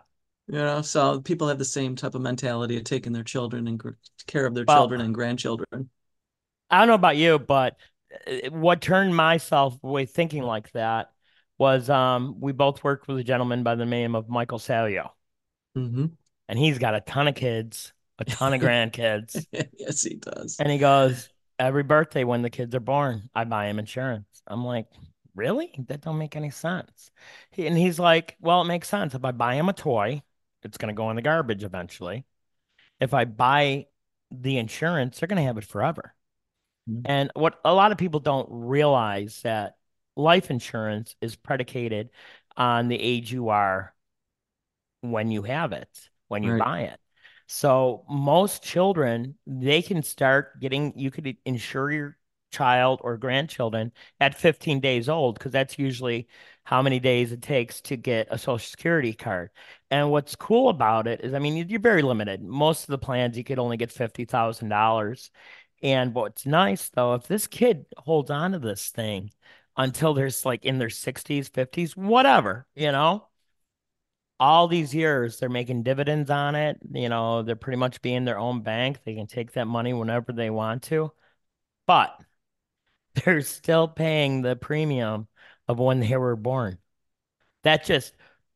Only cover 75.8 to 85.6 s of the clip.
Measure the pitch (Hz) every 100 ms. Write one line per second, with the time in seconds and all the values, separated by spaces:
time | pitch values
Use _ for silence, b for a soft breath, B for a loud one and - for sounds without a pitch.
75.8 | 120 135 143 151 139 143 143 147 151 -
76.8 | - 135 120 117 113 117 113 113 135 127
77.8 | 127 - 127 123 123 104 120 123 110 113
78.8 | 131 139 110 110 104 123 117 135 113 117
79.8 | 120 120 113 120 120 117 110 110 110 123
80.8 | - 156 156 - _ _ _ _ _ _
81.8 | - 160 - - _ _ _ _ _ _
82.8 | _ _ _ - 185 156 - - - 165
83.8 | 160 160 160 156 139 135 123 123 - 151
84.8 | 151 131 110 107 107 b b b